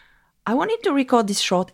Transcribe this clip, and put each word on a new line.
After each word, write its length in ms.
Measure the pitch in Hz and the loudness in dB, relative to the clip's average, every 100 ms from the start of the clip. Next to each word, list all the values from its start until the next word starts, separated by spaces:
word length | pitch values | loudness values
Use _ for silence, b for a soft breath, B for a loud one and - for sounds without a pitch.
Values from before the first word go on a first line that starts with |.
| B B B _ - | B B B _ -4
I 80 | 247 | -2
wanted 260 | 381 453 | 0 -2
to 120 | 415 | 0
record 340 | 277 262 247 202 | 0 2 2 2
this 140 | 202 | -2
short 280 | - 185 180 | 0 -2 -2